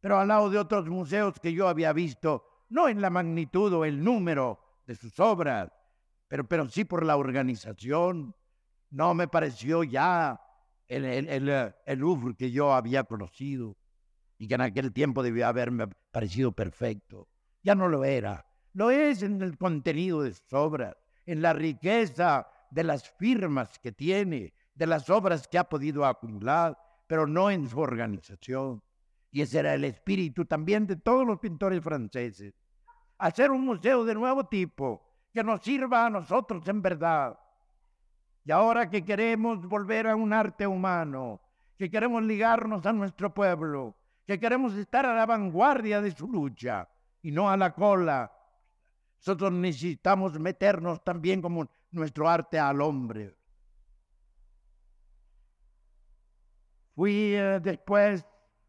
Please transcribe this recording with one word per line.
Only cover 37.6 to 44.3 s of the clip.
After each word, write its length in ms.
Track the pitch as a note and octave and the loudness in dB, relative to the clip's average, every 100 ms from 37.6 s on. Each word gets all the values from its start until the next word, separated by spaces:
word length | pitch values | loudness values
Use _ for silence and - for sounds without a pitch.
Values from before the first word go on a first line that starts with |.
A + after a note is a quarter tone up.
| _ _ _ _ _ _ _ _ | _ _ _ _ _ _ _ _
Y 80 | D3 | 2
ahora 400 | E3+ A3+ A#3 F#3 | 4 4 4 0
que 140 | G3+ | -2
queremos 600 | F3 G3+ A3+ A3 A#3 G3+ F3+ | -2 0 0 0 -2 -4 -4
volver 420 | G#3 G3 A3 A3 | -4 -2 -2 0
a 80 | A3 | 0
un 160 | G#3+ | 2
arte 340 | A3 G#3+ - G3+ | 2 0 -2 -4
humano, 760 | F#3 F#3+ F3 D3+ C3 B2 G2+ _ _ _ - | -2 0 -2 -2 -6 -8 -12 _ _ _ -10
que 140 | F#3 | -4
queremos 320 | G#3+ A#3+ A#3 | -2 0 0
ligarnos 640 | A3 G#3 A3+ A3+ A3 G3+ G3 | 0 2 2 2 0 -2 -2
a 60 | |
nuestro 400 | A3 G3 - G3 | 0 -2 -4 -4
pueblo, 640 | G3+ F#3+ E3 D#3 C#3 A#2 - _ _ | 0 0 0 -2 -6 -8 -12 _ _
que 140 | - | -8